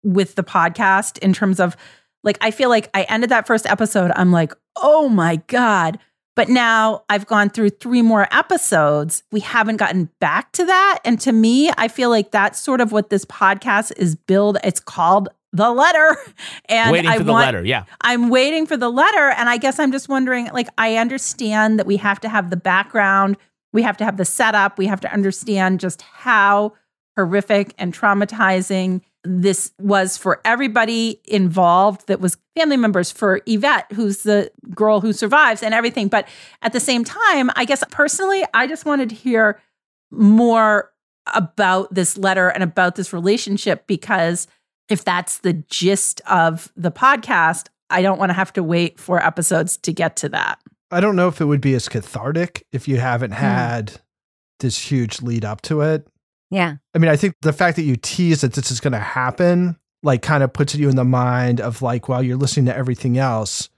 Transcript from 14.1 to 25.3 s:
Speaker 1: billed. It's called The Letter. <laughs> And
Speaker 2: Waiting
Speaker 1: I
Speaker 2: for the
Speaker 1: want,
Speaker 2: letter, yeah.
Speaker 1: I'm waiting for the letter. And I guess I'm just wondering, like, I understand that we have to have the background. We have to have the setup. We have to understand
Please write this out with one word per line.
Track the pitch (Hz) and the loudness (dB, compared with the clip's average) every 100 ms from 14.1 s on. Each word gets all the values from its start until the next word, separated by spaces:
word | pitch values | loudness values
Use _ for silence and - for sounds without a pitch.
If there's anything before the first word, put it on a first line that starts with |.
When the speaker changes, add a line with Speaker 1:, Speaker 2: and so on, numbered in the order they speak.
| 156 | -2
Speaker 1:
billed. | - 190 208 202 | 0 2 2 0
It's | - - | -2 -4
called | - - 170 196 196 _ _ | -8 -2 2 2 2 _ _
The | 175 226 | 0 2
Letter. | 240 320 320 311 302 - - | 4 2 4 4 2 -6 -18
<laughs> | - - - | -18 -18 -2
And | 226 226 | 0 2
Speaker 2:
Waiting | 165 170 | 2 2
Speaker 1:
I | 226 | 0
Speaker 2:
for | - | 2
the | |
Speaker 1:
want, | 226 135 | 2 2
Speaker 2:
letter, | 104 92 | 0 -2
yeah. | 120 95 - | -4 -6 -4
Speaker 1:
I'm | 233 240 240 | -2 0 2
waiting | 254 269 320 311 | 2 2 0 -2
for | 294 | -2
the | 240 | -2
letter. | 240 349 403 285 | 2 2 4 2
And | - 240 | 2 0
I | 240 | 0
guess | 269 262 | -2 0
I'm | 285 | -2
just | 269 - | -2 -4
wondering, | 269 254 247 240 | -2 -2 -4 -4
like, | 254 240 - | -6 -6 -2
I | 226 220 | 0 0
understand | 233 262 - - 220 214 220 220 | -2 -4 -8 -6 -2 2 2 2
that | 190 | 0
we | 196 | 0
have | 208 202 | 0 -2
to | 220 | -2
have | 220 175 | -2 -2
the | 180 | -4
background. | 190 185 208 226 196 196 196 202 _ _ _ | 0 0 0 0 2 4 2 -2 _ _ _
We | 220 | 0
have | 233 196 | 0 0
to | 214 | -4
have | 196 | -2
the | 175 | -4
setup. | - 226 214 196 - | 0 0 2 0 0
We | 190 | -2
have | 190 | -2
to | - | -4
understand | 202 196 | -2 -2